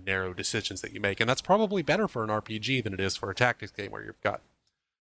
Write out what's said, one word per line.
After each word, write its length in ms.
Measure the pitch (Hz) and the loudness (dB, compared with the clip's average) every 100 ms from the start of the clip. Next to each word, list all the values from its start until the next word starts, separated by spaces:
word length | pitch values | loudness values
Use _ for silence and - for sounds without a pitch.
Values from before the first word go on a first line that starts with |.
| 92 | -2
narrow 280 | 95 92 | 0 0
decisions 480 | 92 92 113 - 95 | -2 -2 -2 -2 -6
that 120 | 110 | -8
you 60 | - | -2
make. 200 | 101 95 | 0 2
And 100 | 113 | 2
that's 120 | 135 | 2
probably 400 | - 202 214 202 | 4 4 4 0
better 260 | 151 175 214 | 2 2 0
for 160 | 120 | 0
an 60 | 110 | 0
R 120 | 107 | 0
P 180 | - 110 | -2 -4
G 220 | 107 131 | 0 0
than 120 | 107 | 0
it 60 | 95 | 0
is 180 | 95 - | 0 0
for 120 | 101 | -4
a 60 | 92 | 2
tactics 360 | 123 - 101 | 2 2 -6
game 200 | - 101 | -8 -8
where 120 | 104 | -8
you've 180 | 104 - | -12 -4
got, 200 | 104 - _ _ _ _ _ _ | -2 -2 _ _ _ _ _ _